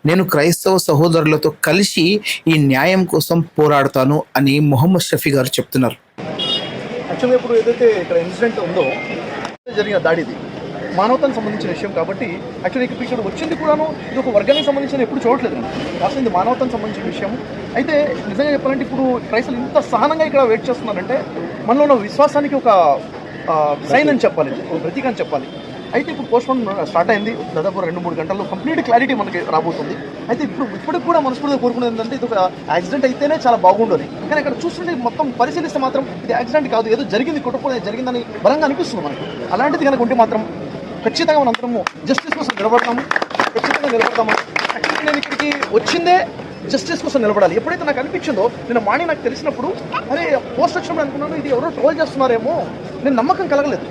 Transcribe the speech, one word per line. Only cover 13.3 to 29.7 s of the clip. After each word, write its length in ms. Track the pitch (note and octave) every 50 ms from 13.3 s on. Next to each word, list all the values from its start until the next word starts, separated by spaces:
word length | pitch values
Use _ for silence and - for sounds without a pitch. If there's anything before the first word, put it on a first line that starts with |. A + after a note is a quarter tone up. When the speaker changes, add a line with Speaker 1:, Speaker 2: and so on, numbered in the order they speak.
| - - D#4+ D#4+ E4
Speaker 2:
కూడాను 380 | - D#4 D#4 D4+ D4+ D#4 D#4 - - - -
ఇది 80 | - C4
ఒక 100 | - C4
వర్గానికి 380 | G#3+ G3+ - - C#4 D#4 -
సంబంధించిన 360 | D4 C#4 C#4 C#4 B3+ C#4 C4+
ఎప్పుడు 260 | A#3+ - C4+ - - A#3
చూడట్లేదు 260 | B3 A#3+ A#3+ G3 C#3+
నేను. 500 | B2 A2+ - - - D3 - - - F3
అసలు 160 | G#3 - C#4
ఇది 100 | B3+ A3
మానవతానికి 460 | F#3 F3+ F#3+ A3+ B3+ - C4 B3 A#3+
సంబంధించిన 360 | G#3+ G#3+ G#3+ - - G3 F3
విషయం. 260 | E3+ - G3+ G3 A#3 C4 - - - - - - -
అయితే 420 | - C4+ - D#4 C#4+ D4 C#4 - - - G#3
నిజంగా 240 | G3 G3+ C#4+ D4
చెప్పాలంటే 320 | C#4+ C#4 - C4 C4+ C4 C4+
ఇప్పుడు 360 | - C4+ B3+ C4+ C4 B3 A#3 F3+ -
క్రైస్తవులు 320 | G#3+ A#3 A#3+ - B3+ A#3+
ఇంత 200 | B3+ C4 - D4+
సహనంగా 440 | - - - A3 A#3+ D4 D#4+ D#4+ D#4
ఇక్కడ 160 | D4+ A3 C#4
వెయిట్ 300 | C4 A3+ A3 A3+ - C4
చేస్తున్నారంటే 540 | B3 - - A3+ G3 F3+ F#3 G#3 B3+ D4 D4+ - - - - - - - -
మనలో 160 | G#3 A#3+ C#4+
ఉన్న 100 | D4 D4
విశ్వాసానికి 600 | C4+ A3+ G3+ G#3 - - C#4+ C#4+ - C#4+ D4 C#4 C#4
ఒక, 140 | C4 - A#3+ G3+ F#3 E3 D3 C#3 C3 - - - - - - - - - -
ఆ, 260 | D#3+ D#3 D3+ D3 C#3+ C#3+ C#3 -
సైన్ 180 | - C4 D4+ D4
అని 100 | C#4+ A3 -
చెప్పాలి, 260 | F#3+ - E3 D3+ C3+
ఒక 320 | - - - - E3+ D#3
ప్రతీక 240 | C#3+ E3 F3 C4+ B3
అని 100 | C4 G#3+ -
చెప్పాలి. 240 | E3 - D#3 C3+ B2+ - - - - - - - - - -
అయితే 160 | A#3+ C#4+ D#4+
ఇప్పుడు 160 | D4+ - A#3+
పోస్ట్‌మార్టం 600 | - A3 B3 A#3+ - C4 B3+ A3+ G3 G3 G3 D#3
స్టార్ట్ 240 | - - E3 F3 -
అయింది, 260 | A3 G3+ G#3 A3 A3+ G#3+ - - -
దాదాపు 240 | D#3+ D#3 - F3+ G3
రెండు 200 | F#3 D#3+ E3+ F3+
మూడు 140 | F3 F3 D#3+
గంటల్లో 300 | D#3+ D#3+ E3 F#3+ G3+ G#3
కంప్లీట్ 360 | - F#3+ G3 G#3+ C#4+ D#4+ D4+
క్లారిటీ 340 | - B3 A3+ A#3+ A#3 A#3 C4
మనకి 240 | A3 G3+ G3 F3+ F3
రాబోతుంది. 560 | - - - D#3 D#3+ E3+